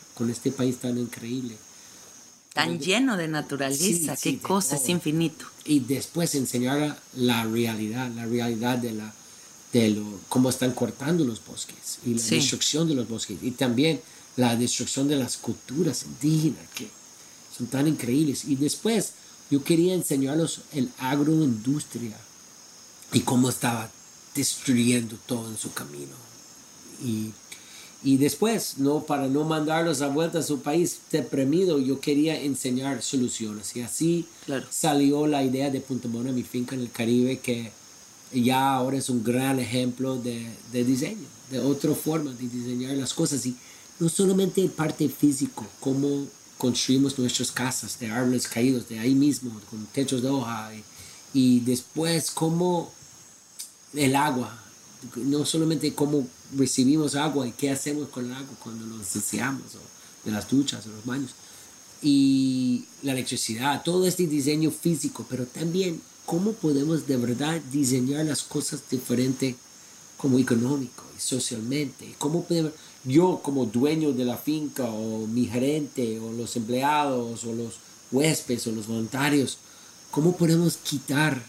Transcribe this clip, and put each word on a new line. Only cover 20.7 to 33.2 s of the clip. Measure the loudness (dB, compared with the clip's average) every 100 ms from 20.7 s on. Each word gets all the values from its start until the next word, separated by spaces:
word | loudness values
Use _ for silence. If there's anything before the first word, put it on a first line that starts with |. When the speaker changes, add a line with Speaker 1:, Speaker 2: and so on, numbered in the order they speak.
Speaker 1:
el | -4 -4 -2
agroindustria | -2 2 4 4 4 2 0 -2 -4 -8 -10 -12 -18 -20 -20 -20 -20 -20 -20 -20 -2
y | 0
cómo | 2 2 2
estaba | 0 -2 -4 -8 -14 -20 -20 -10
destruyendo | -4 -4 -2 0 2 4 2 0 -8 -6
todo | -6 -6
en | -8
su | -8
camino. | -10 -10 -12 -14 -16 -20 -20 -20 -20 -20 -20 -20 -8
Y, | -4 -4 -4 -10 -20 -20 -20 -20 -20 -6
y | 2 4
después, | 4 2 0 0 -2 0
no, | 0 0
para | 0 -2 0
no | 0
mandarlos | 2 0 2 2 2 0
a | 0
vuelta | 0 0 0
a |
su | -2 -2
país | 0 0 0 -2 -4
deprimido, | -2 0 0 2 2 4 2
yo | 0 0
quería | 0 2 2 0
enseñar | -2 -4 -2 -2 -2 -4
soluciones. | -2 0